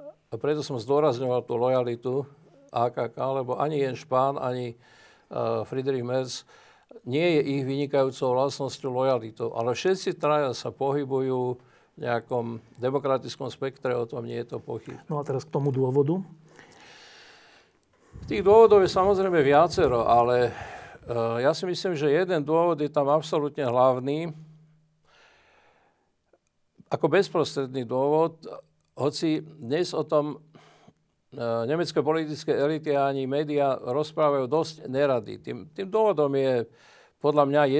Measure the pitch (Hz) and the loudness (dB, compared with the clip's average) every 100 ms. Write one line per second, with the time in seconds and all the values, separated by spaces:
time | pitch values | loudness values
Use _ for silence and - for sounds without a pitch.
0 | - - _ 110 139 151 139 131 117 143 | -20 -20 _ -6 -2 -2 -4 -6 0 2
1 | 151 120 127 123 117 117 123 131 120 120 | 2 0 -2 -2 -2 -2 2 2 0 -4
2 | 127 131 135 - _ _ - 120 120 - | -4 -4 -6 -12 _ _ -10 -4 -2 -2
3 | 117 127 131 135 123 123 147 151 135 120 | -6 -6 -4 -4 -4 -4 -2 -2 -2 -4
4 | - 131 135 139 131 127 123 120 _ - | -2 0 2 0 -4 -4 -6 -12 _ -20
5 | - _ _ - 117 113 107 131 131 131 | -20 _ _ -6 -4 -4 -4 -6 -4 -4
6 | 120 131 131 - - - - _ _ - | -2 -4 -4 -8 -14 -20 -20 _ _ -18
7 | - 139 175 156 135 139 131 139 139 139 | -6 0 2 2 2 -2 -2 -4 0 2
8 | 135 127 131 123 139 - 135 - 135 123 | 0 0 0 2 0 -2 -6 -6 -6 0
9 | 135 127 110 - 117 110 117 123 185 190 | 2 0 -2 -8 -6 -2 -2 0 0 0
10 | 196 175 147 151 139 117 127 - 139 143 | -2 -2 0 2 0 -4 -8 -4 -2 -2
11 | 135 135 131 127 123 127 - _ _ - | -2 -2 -2 -2 -2 -6 -12 _ _ -10
12 | 127 120 110 127 117 117 - - 123 139 | -4 -4 -2 -4 -4 -8 -16 -6 -4 -2
13 | 139 135 123 - 131 - 135 127 127 123 | 0 -2 -4 -10 -10 -8 -8 -6 -4 -4
14 | 113 135 117 120 117 120 - 117 - - | -4 -8 -8 -8 -8 -10 -10 -10 -12 -16
15 | - 147 143 131 - 147 139 131 131 139 | -8 -6 -4 -6 -4 -4 -2 0 0 2
16 | 139 185 - - - - - - - - | 2 0 -6 -16 -20 -20 -20 -20 -20 -20
17 | - - - - - - _ _ _ _ | -20 -20 -20 -20 -20 -20 _ _ _ _
18 | _ - - 214 190 220 220 208 180 190 | _ -18 -8 0 6 8 10 8 6 4
19 | 190 190 190 175 135 143 170 190 147 120 | 2 2 2 4 6 6 6 4 2 2
20 | 110 117 120 123 120 - - - - - | 4 4 6 4 2 0 -12 -16 -18 -18
21 | - 117 113 117 131 160 185 175 190 160 | -6 -2 -2 0 0 0 -2 -4 -4 0
22 | 147 151 185 170 143 160 175 156 147 151 | 2 2 2 -2 0 2 2 0 -2 0
23 | 139 156 151 165 147 147 131 123 131 127 | 2 2 0 -2 -2 -4 0 4 4 4
24 | 131 151 170 151 - - _ _ _ _ | -2 -4 -6 -10 -18 -20 _ _ _ _
25 | _ _ _ _ _ _ _ _ _ _ | _ _ _ _ _ _ _ _ _ _
26 | _ _ _ _ _ _ _ _ _ 143 | _ _ _ _ _ _ _ _ _ -4
27 | 156 170 190 175 151 143 131 131 117 127 | 0 2 2 0 -2 -4 -6 -6 -4 -2
28 | 143 156 165 160 - - - _ _ - | 2 2 0 -2 -16 -18 -20 _ _ -4
29 | 139 151 165 156 - - 117 156 175 180 | -4 -2 -2 -2 -4 -14 -4 -2 -2 -4
30 | 156 156 151 139 - - - _ _ _ | 0 0 0 -4 -14 -20 -20 _ _ _
31 | _ _ _ 131 117 113 117 160 170 160 | _ _ _ -8 -4 -2 -2 -2 -2 -2
32 | 143 160 156 147 - 123 143 156 156 139 | 0 0 -2 -6 -2 0 0 -2 -2 0
33 | 139 139 131 139 156 147 139 127 - 131 | 0 -2 -2 -2 -2 0 0 0 -2 -4
34 | 156 - 151 143 127 151 160 - 131 131 | -4 0 2 2 0 0 -2 -6 -6 0
35 | 143 123 117 98 - 123 92 - 196 220 | 2 0 -2 -10 -10 -12 -12 -10 -4 2
36 | 214 156 143 139 135 123 117 _ - - | 2 2 2 2 2 0 -2 _ -20 -20
37 | _ _ 147 147 139 147 143 139 | _ _ 0 4 4 4 4 2